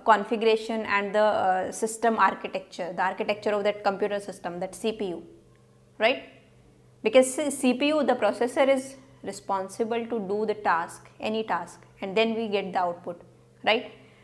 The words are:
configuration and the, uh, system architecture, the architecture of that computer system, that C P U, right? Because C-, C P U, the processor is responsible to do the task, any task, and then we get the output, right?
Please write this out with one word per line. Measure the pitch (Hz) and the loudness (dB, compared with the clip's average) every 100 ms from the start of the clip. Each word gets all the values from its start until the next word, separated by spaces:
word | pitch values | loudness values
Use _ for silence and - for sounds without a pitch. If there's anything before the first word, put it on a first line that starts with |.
| - | 4
configuration | 208 302 226 226 220 220 226 208 | 4 4 0 4 2 2 -4 0
and | 202 202 | 0 0
the, | 208 | 2
uh, | 214 - 190 185 185 | 4 4 2 2 0
system | - 220 220 233 220 | -4 -4 0 0 4
architecture, | 190 190 190 190 - - 170 180 | 4 2 -6 -8 -10 -8 -8 -2
the | |
architecture | 185 196 214 208 - | -2 -2 -4 -2 0
of | 202 | 0
that | 202 208 | 0 0
computer | 202 190 208 202 | -2 0 -2 -4
system, | 202 180 175 175 | -8 -10 -10 -8
that | 185 - | -8 -6
C | 226 | -6
P | 220 196 | -4 -6
U, | 170 - - _ _ _ _ _ - | -8 -12 -20 _ _ _ _ _ 0
right? | 220 277 - - _ _ _ _ _ _ | 0 0 -6 -20 _ _ _ _ _ _
Because | 220 254 262 | 4 6 6
C-, | - 294 | 2 -4
C | 277 254 | 0 2
P | 247 285 | 2 2
U, | 302 | 2
the | 277 | 2
processor | 254 202 - 247 320 269 | 2 2 2 0 2 4
is | 269 262 - - - | 2 0 -14 -20 -14
responsible | 196 196 - 196 190 - 226 233 233 | -12 -12 -4 -4 -4 -4 -2 -2 -4
to | 233 | -6
do | 185 208 214 | -4 -2 -2
the | |
task, | 214 208 170 175 - - - | -2 0 0 -2 -10 -20 -10
any | 220 220 | -4 -4
task, | 220 180 175 - - - | -2 -4 -6 -14 -20 -12
and | 196 190 | -4 0
then | 226 220 | 0 0
we | 226 | -2
get | 196 196 | -2 -2
the | 190 | -2
output, | 180 175 - 175 - - _ _ 208 | -2 -4 -10 -12 -16 -20 _ _ 0
right? | 226 - - - - | 0 -2 -14 -20 -20